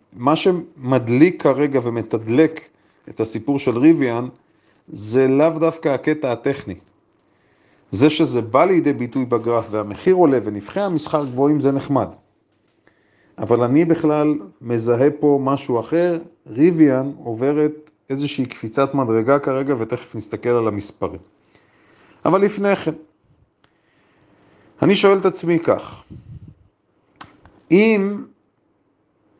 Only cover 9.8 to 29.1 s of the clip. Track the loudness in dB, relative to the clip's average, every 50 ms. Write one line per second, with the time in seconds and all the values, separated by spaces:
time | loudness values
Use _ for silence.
9.8 | -6 -6 -8 -2 0 2 4 4 4 4 4 2 0 -4 -6 -8 -10 -8 -6 -4
10.8 | -4 -2 -2 -4 -4 -2 -2 -2 -4 -4 -2 0 2 2 2 2 0 0 0 -2
11.8 | -2 -2 -2 -2 -2 -4 -8 -16 _ _ _ _ _ _ _ _ _ _ _ _
12.8 | _ _ _ _ _ _ _ _ _ _ _ -8 -2 0 2 2 2 4 2 2
13.8 | 4 2 2 0 0 0 0 0 0 0 -2 -2 -6 -14 -20 _ -8 -6 -4 -2
14.8 | 0 0 2 2 2 0 0 2 2 2 2 2 0 0 -2 -2 -2 -2 -4 -4
15.8 | -2 -2 -2 0 0 0 -2 -4 -8 -12 _ _ _ -8 -2 2 2 4 4 6
16.8 | 4 4 4 2 -2 -4 -8 -10 -10 -8 -6 -2 -2 0 2 2 0 0 -2 -6
17.8 | -18 _ _ _ _ -8 -6 -6 -6 -4 -4 -6 -6 -6 -8 -12 -12 -6 -2 0
18.8 | 0 0 0 -2 0 0 0 0 2 2 2 2 2 -2 -4 -2 -2 -2 -4 -4
19.8 | -4 -6 -6 -8 -10 -10 -14 -14 -12 -10 -10 -6 -2 0 0 0 0 -2 -2 -4
20.8 | -8 -10 -8 -8 -8 -8 -8 -10 -18 _ _ _ _ _ _ _ _ _ _ _
21.8 | _ _ _ _ _ _ _ _ -2 0 2 2 2 0 0 0 -2 0 0 0
22.8 | -2 -6 -8 -8 -10 _ _ _ _ _ _ _ _ _ _ _ _ _ _ _
23.8 | _ _ _ _ _ _ _ _ _ _ _ _ _ _ _ _ _ _ _ 0
24.8 | 2 2 4 4 4 4 4 4 2 0 -2 -2 -2 0 0 0 2 0 0 0
25.8 | -2 -10 -20 -20 -20 -20 -20 -20 -20 -20 -20 -20 -20 -20 -20 _ _ _ _ _
26.8 | _ _ _ _ _ _ _ -16 -16 -16 _ _ _ -20 _ _ _ 2 4 4
27.8 | 6 4 4 2 0 -2 -6 -8 -12 -16 _ _ _ _ _ _ _ _ _ _
28.8 | _ _ _ _ _ _